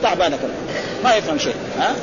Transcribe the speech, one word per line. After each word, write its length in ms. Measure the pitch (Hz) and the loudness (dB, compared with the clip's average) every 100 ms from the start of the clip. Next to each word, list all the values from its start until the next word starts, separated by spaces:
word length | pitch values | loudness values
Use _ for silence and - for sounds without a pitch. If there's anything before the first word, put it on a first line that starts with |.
تعبانة 340 | 233 175 175 139 | 2 2 2 0
كمان، 180 | 127 - - - - - | -4 -6 -6 -6 -6 0
ما 100 | 254 | 4
يفهم 240 | 220 185 151 | 4 2 0
شيء. 160 | 135 110 - 101 | -2 -4 -4 -2
ها؟ 160 | 175 247 | 0 0